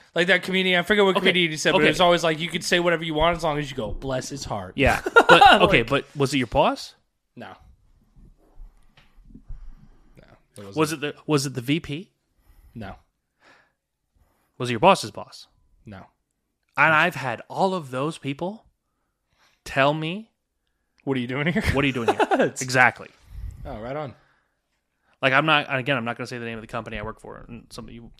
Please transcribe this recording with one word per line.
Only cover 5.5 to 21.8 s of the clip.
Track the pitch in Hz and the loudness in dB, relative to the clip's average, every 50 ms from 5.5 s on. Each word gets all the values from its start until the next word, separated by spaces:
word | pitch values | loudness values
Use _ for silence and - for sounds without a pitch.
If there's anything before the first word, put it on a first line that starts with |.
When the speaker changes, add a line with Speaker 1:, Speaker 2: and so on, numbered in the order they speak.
| 277 196 | 6 6
Speaker 2:
okay, | 180 196 - 123 | 6 6 4 2
but | 117 - 139 139 - - - | 2 2 0 -2 -2 -4 -2
was | 143 139 127 | -2 -2 0
it | 147 131 | 0 -2
your | 123 | -2
boss? | - - 139 165 233 277 - - - - _ _ _ _ _ _ _ _ | 0 2 2 2 2 0 -4 -8 -16 -20 _ _ _ _ _ _ _ _
Speaker 1:
No. | 123 110 95 95 - - - - _ _ _ _ _ _ _ _ - - - - _ _ _ _ - - - _ _ - _ _ - _ _ _ - - - - - - - - - - - - - - - - - _ _ _ - | -18 -18 -18 -18 -20 -20 -20 -20 _ _ _ _ _ _ _ _ -20 -20 -20 -20 _ _ _ _ -20 -20 -20 _ _ -20 _ _ -20 _ _ _ -20 -20 -20 -20 -20 -14 -14 -14 -12 -12 -16 -16 -18 -20 -20 -20 -20 _ _ _ -20
No, | - _ - _ _ _ _ | -20 _ -20 _ _ _ _
it | 107 101 | -18 -16
wasn't. | 98 101 | -6 -2
Speaker 2:
Was | 151 160 147 | 0 0 0
it | 165 135 | 0 -4
the, | 143 147 - - - | -8 -8 -10 -10 -2
was | - 151 139 135 | 0 0 0 0
it | 139 127 | -2 -6
the | 131 | -6
V | 117 131 151 170 | -2 -2 -2 -2
P? | - - 139 165 214 - _ _ _ _ _ _ _ _ _ - _ - _ | -2 -6 -10 -10 -12 -16 _ _ _ _ _ _ _ _ _ -20 _ -20 _
Speaker 1:
No. | 117 101 95 - - _ _ _ _ _ _ _ _ _ _ _ _ _ _ _ _ _ _ _ _ _ _ _ _ _ _ _ _ _ _ _ - | -14 -14 -14 -14 -18 _ _ _ _ _ _ _ _ _ _ _ _ _ _ _ _ _ _ _ _ _ _ _ _ _ _ _ _ _ _ _ -8
Speaker 2:
Was | 127 120 | -6 -4
it | |
your | 120 104 | 0 4
boss's | 151 190 180 - - 92 | 4 4 4 4 0 -8
boss? | - 104 - - - - - _ _ _ _ _ _ _ _ | -12 -14 -14 -14 -18 -20 -20 _ _ _ _ _ _ _ _
Speaker 1:
No. | 110 95 95 - - _ _ _ _ _ _ _ _ _ _ _ _ _ | -20 -18 -18 -20 -20 _ _ _ _ _ _ _ _ _ _ _ _ _
Speaker 2:
And | 135 147 160 156 | 2 4 4 6
I've | 151 165 180 - | 4 2 2 0
had | 135 131 127 113 110 - - | -4 -6 -6 -6 -8 -10 -10
all | 123 143 185 190 190 | -2 -2 0 0 0
of | 175 147 127 | -4 -8 -8
those | 127 127 143 160 160 - | -6 -4 -4 -4 -6 -8
people | - 135 143 139 170 190 220 226 _ _ _ _ _ _ _ _ _ _ _ _ _ _ _ _ _ _ _ _ _ | -8 -8 -6 -6 -6 -8 -8 -12 _ _ _ _ _ _ _ _ _ _ _ _ _ _ _ _ _ _ _ _ _
tell | - - 139 135 143 | -4 0 2 2 2
me | 151 156 156 160 180 214 226 - _ _ _ _ _ _ _ _ _ _ _ _ _ _ _ | 2 0 -4 -6 -8 -10 -12 -16 _ _ _ _ _ _ _ _ _ _ _ _ _ _ _
Speaker 1:
What | 139 135 | -4 -4
are | 127 | -2
you | 120 | -4
doing | 123 127 143 147 175 | -4 -4 -2 -2 -2
here? | - 220 - - | -2 0 0 0
Speaker 2:
What | - 135 | 2 2